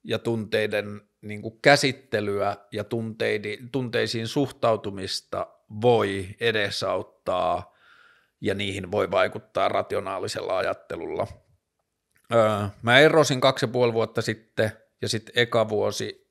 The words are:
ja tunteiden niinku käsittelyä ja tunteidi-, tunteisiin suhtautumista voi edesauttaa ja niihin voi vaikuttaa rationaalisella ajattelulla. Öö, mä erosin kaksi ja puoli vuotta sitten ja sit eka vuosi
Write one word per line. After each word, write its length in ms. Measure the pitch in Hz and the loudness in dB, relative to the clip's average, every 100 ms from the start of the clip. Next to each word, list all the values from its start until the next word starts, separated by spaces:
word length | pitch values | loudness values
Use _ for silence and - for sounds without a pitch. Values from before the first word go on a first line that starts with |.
ja 140 | - 110 | -4 -4
tunteiden 800 | - 117 101 110 107 104 104 104 _ _ | -2 -2 -2 -2 0 -2 -6 -14 _ _
niinku 300 | 107 104 113 | -14 -12 -12
käsittelyä 1040 | - 143 143 139 127 _ 107 104 101 101 101 _ | 0 4 4 2 -4 _ -2 -2 0 -2 -4 _
ja 120 | 107 | -10
tunteidi-, 720 | 104 117 113 107 110 107 107 104 123 | -4 -4 -6 -4 -2 -2 -4 -10 -6
tunteisiin 560 | 135 123 113 110 117 113 | -6 -2 -2 -2 -2 -2
suhtautumista 1200 | 147 135 - 117 107 104 98 95 - _ 95 92 _ _ 107 | -2 -2 0 0 0 -2 -8 -8 -8 _ -8 -8 _ _ 0
voi 480 | 123 113 101 98 92 101 | 4 4 2 -4 -8 -2
edesauttaa 1300 | 117 110 101 - 98 92 - _ - 92 87 87 - _ _ - _ _ _ _ | -2 0 -2 -2 -2 -4 -6 _ -4 0 0 -2 -6 _ _ -20 _ _ _ _
ja 140 | 101 | -4
niihin 360 | 98 101 98 90 | -4 -4 -6 -4
voi 200 | 104 95 | -2 2
vaikuttaa 580 | 95 95 110 _ - 95 | 2 2 -2 _ -2 0
rationaalisella 920 | 98 98 98 95 95 104 107 95 92 | 0 -2 -6 -4 -8 -6 -6 -4 -2
ajattelulla. 680 | 90 92 _ 82 82 80 95 - _ _ _ _ _ _ _ _ _ | -2 -6 _ -10 -8 -6 -6 -8 _ _ _ _ _ _ _ _ _
Öö, 360 | 117 110 104 104 - | 4 4 2 -4 -4
mä 160 | 117 127 | 6 8
erosin 420 | 156 156 147 127 | 8 6 4 4
kaksi 240 | 135 131 | 2 2
ja 80 | 117 | -2
puoli 200 | 123 120 | 2 2
vuotta 300 | 113 113 - | 2 0 -2
sitten 500 | 113 110 _ - 110 - _ _ | -4 -6 _ -2 -2 -2 _ _
ja 60 | 107 | -4
sit 220 | 110 - | -4 -4
eka 340 | 120 117 117 110 | -2 2 2 0
vuosi 600 | 104 104 101 104 - _ | 0 -2 -2 -10 -12 _